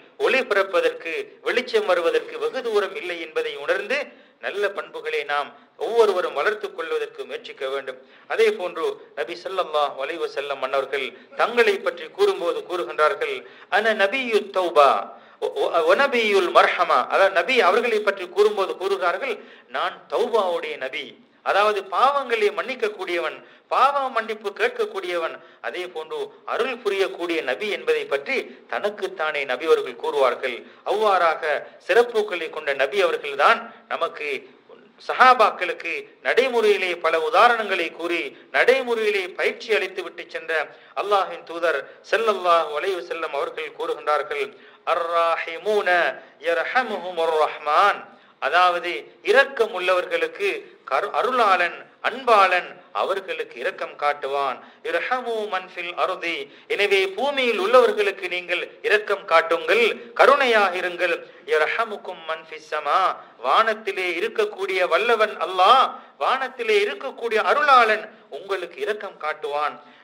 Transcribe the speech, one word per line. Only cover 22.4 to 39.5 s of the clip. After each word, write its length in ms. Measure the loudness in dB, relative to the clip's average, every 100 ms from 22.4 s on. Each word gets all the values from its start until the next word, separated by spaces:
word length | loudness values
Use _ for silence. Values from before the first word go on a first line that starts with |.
| 0
மன்னிக்கக்கூடியவன், 920 | -2 -8 -4 -6 -6 -6 -4 -4 -8 -18 -20 _
பாவ 400 | 2 2 2 -2
மன்னிப்பு 420 | -4 -6 -8 -8
கேட்கக்கூடியவன், 880 | -2 -2 -2 -6 -4 -4 -4 -4 -8 -18 -12
அதே 260 | -10 -8 -8
போன்று 440 | -10 -8 -8 -8 -12
அருள் 320 | -6 -2 -2 -2
புரியக்கூடிய 680 | -4 0 -2 -2 -4 -2
நபி 280 | -2 -4 -4
என்பதை 340 | -4 0 0
பற்றி 600 | 0 -4 -2 -4 -6 -16 -8
தனக்குத்தானே 760 | -4 -4 -4 -8 -4 -4 -4
நபி 200 | -4 -2
அவர்கள் 320 | 2 2 2 -6
கூறுவார்கள். 680 | -4 2 2 2 -6 -8 -14 -12
அவ்வாறாக 840 | -4 0 2 4 2 0 -2 -4 -6 -18 2
சிறப்புகளை 640 | 4 4 0 -2 -4 -6
கொண்ட 240 | -6 -4
நபி 280 | 0 0 2
அவர்கள்தான் 720 | 0 0 -6 2 4 4 -2 -20 _
நமக்கு, 600 | -6 -6 -6 -8 -8 -10 -20 _ -20 -20 _ -8
சஹாபாக்களுக்கு 1000 | 4 6 8 4 2 -4 -4 -6 -8 -10 -6
நடைமுறையிலே 800 | 0 2 2 2 2 2 0 -2
பல 180 | 0 0
உதாரணங்களை 760 | 2 6 6 4 -2 -2 -4
கூறி, 440 | -6 -4 -4 -6 -12 -2
நடைமுறையிலே 760 | 2 4 4 2 -2 0 -2 -4
பயிற்சி 460 | -4 -4